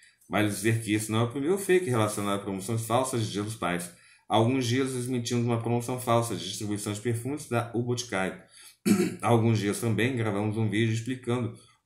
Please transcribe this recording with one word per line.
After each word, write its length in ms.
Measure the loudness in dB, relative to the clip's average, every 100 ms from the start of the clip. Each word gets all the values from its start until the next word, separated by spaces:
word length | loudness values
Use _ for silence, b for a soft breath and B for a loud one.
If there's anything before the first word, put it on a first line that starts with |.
| B B -4
Vale 180 | 0 0
dizer 340 | 2 2 2
que 120 | 2
esse 180 | 0 0
não 80 | 0
é 40 |
o 80 | 0
primeiro 260 | 0 0 0
fake 320 | 4 2 4
relacionado 500 | 2 2 0 -2 -2
a 40 |
promoções 420 | -2 -6 -2 -2 2
falsas 400 | 2 2 -2 -2
de 60 |
Dia 120 | -4
dos 120 | -6 -4
Pais. 360 | -2 -2 -6 B B B B
Há 80 | 4
alguns 280 | 4 2 2
dias 280 | 2 0
desmentimos 520 | -2 -4 -4 0 0 2
uma 160 | 0
promoção 380 | 0 0 -2 -4
falsa 340 | 2 2 2
de 140 | -4 -6
distribuição 460 | -6 -4 -4 -4
de 80 | -4
perfumes 480 | -2 -2 -4 -8 -4
da 220 | -2 -2
O 100 | -2
Boticário. 580 | -2 -2 -2 -2 -2 -4 -14 B B B 2
<clears throat> 360 | 2 2 0
Há 60 | 2
alguns 320 | 4 4 2
dias 200 | 2 0
também 360 | 0 0 0 0
gravamos 420 | -2 -2 -2 0
um 120 | 0
vídeo 240 | 2 0
explicando 640 | 0 -4 -6 -4 -2 -4 B B B